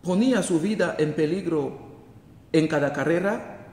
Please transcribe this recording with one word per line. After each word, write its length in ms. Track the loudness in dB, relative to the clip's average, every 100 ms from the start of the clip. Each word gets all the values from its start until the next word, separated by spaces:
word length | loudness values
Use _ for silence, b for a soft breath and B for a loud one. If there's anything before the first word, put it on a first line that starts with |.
ponía 400 | 0 2 4 2
su 180 | 2 0
vida 360 | 0 0 -2 0
en 160 | -2
peligro 640 | 0 0 0 -2 -2 -2 -8 -18 -20 -20 -20 -20 -20 0
en 160 | 2 2
cada 260 | 2 0
carrera 760 | 0 0 2 0 -2 -6 -16 -18